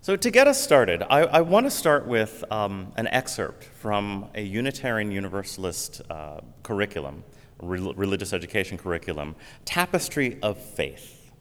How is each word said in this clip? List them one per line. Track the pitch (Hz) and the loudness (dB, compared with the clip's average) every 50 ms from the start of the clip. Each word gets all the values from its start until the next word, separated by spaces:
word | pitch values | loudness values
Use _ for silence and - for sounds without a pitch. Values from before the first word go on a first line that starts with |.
So | _ - 196 | _ 0 0
to | 190 - 247 | 2 2 4
get | 196 233 269 285 | 6 8 8 8
us | 269 269 | 6 4
started, | - - 156 139 120 95 87 82 95 | 4 6 8 8 8 6 4 0 2
I, | - 131 143 160 | 4 6 6 6
I | - - 160 | 6 6 4
want | 165 170 180 208 247 | 6 6 6 4 4
to | 277 | 4
start | - - - 165 147 143 - - | -2 0 2 4 4 4 2 2
with, | 120 113 110 107 - - - - | 2 2 2 0 -2 -12 -8 -6
um, | 107 110 104 101 98 98 92 98 - | -2 -2 -2 -2 -2 -6 -8 -8 -6
an | - 113 - | -4 -4 -2
excerpt | - 127 127 - - - 98 - - - - | -2 -2 -2 -2 -6 -6 -6 -6 -6 -12 -20
from | - - - - 107 104 104 101 101 101 98 101 - - | -20 -20 -10 -4 -2 0 0 0 -2 -4 -6 -8 -8 -8
a | 107 | -8
Unitarian | 107 98 95 110 123 135 135 - - 127 117 110 104 104 | -8 -4 -4 -2 -2 -2 -4 -4 -4 -2 -2 -2 -2 -2
Universalist, | 98 98 98 95 87 98 95 - - - 95 92 82 - - - - - - - | -4 -4 -6 -4 -6 -6 -6 -8 -10 -6 -6 -6 -4 -4 -8 -10 -10 -16 -12 -12
uh, | 80 78 76 76 73 80 - - - - - | -10 -10 -10 -12 -12 -14 -16 -18 -20 -20 -8
curriculum, | - 113 98 104 101 - 85 73 69 71 85 90 - - - - - - - | -6 -2 -2 -2 -2 -2 -8 -8 -8 -10 -12 -16 -20 -20 -20 -20 -20 -20 -14
rel-, | - 87 92 92 92 92 - | -8 -6 -4 -4 -4 -4 -2
religious | - 98 98 95 92 98 95 | -2 0 0 0 -2 -2 -4
education | - 90 82 85 - 107 95 - 101 87 | -6 -6 -6 -4 -2 -2 -2 -2 -6 -10
curriculum, | - 92 85 85 - - 85 73 73 76 80 - - - - - - | -6 -4 -4 -4 -4 -6 -8 -6 -8 -10 -10 -14 -18 -20 -20 -16 -10
Tapestry | - - 170 180 180 - 175 - - - 151 139 123 - - | -6 -2 -2 -2 0 0 -2 -2 -2 -2 -2 -2 -2 -2 -2
of | - 107 104 - | -2 -2 -2 -4
Faith. | - - - - 78 69 71 - - - - - - - - _ | -10 -18 -6 -6 -6 -6 -6 -12 -20 -20 -20 -20 -20 -20 -20 _